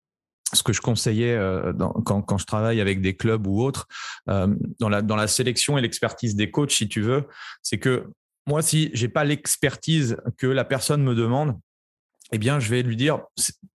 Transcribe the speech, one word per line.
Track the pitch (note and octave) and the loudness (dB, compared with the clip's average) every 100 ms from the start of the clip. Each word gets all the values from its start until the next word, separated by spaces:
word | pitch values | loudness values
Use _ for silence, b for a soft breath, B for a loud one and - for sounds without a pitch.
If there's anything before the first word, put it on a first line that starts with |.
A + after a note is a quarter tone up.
| _ _ _ _ - | _ _ _ _ -2
ce | - | 0
que | - | 0
je | G#2+ | 0
conseillais, | - A2 A#2+ A2 A#2+ A#2 | 0 0 0 2 2 2
euh, | F#2+ F#2 F2+ | 0 0 -2
dans, | - F#2 | -2 -2
quand, | - A2+ G2+ | -2 0 0
quand | G2 G2+ | 0 -2
je | - | 0
travaille | G#2+ A2 A#2 | 0 2 2
avec | G2 F#2+ | 2 2
des | F#2+ | 0
clubs | F#2+ A2+ A2 G2 | 0 0 0 0
ou | G2+ | 0
autres, | C3 C3+ - B B B - | 0 -2 -10 B B B -4
euh, | G2 F#2+ - - - | 0 2 0 -2 -2
dans | A2 | 0
la, | G2+ | 2
dans | G#2+ | 2
la | G#2+ G#2+ | 0 2
sélection | - B2 A#2 - C#3+ | 0 0 0 0 0
et | |
l'expertise | A2+ - A2+ - A#2 | 0 0 -4 -2 -2
des | G2+ G#2 | 0 0
coachs, | - D3 | 0 0
si | - G#2 | 0 0
tu | A2 | 0
veux, | G#2+ C3+ C#3+ B B B | 0 0 -2 B B B
c'est | - G#2+ | -6 -2
que | C3 B2+ - - _ _ - | 0 0 -2 -16 _ _ -2
moi, | D3 | 0
si | D#3+ D#3 D#3 | 2 2 2
j'ai | A#2 A#2+ | 0 0
pas | D#3 | 2
l'expertise | D3 D3 - - C#3 - - D#3+ B2 A2+ - - | 2 0 -2 0 0 -2 0 2 2 -2 -6 -2
que | C3 | 0
la | C3+ | 0
personne | A#2 C3 - D3 | 0 0 0 2
me | C3+ | 2
demande, | A#2 A#2 B2+ D3+ F#2+ - _ _ _ _ _ _ | 2 2 2 0 -4 -10 _ _ _ _ _ _
eh | A2+ | -2
bien, | A2+ C#3+ | 0 0
je | A2 | 2
vais | B2 | 0
lui | B2 A2+ | 0 2
dire, « | C#3+ C#3 - - | 2 0 -4 -4
C'est, | - - - | -4 -6 -18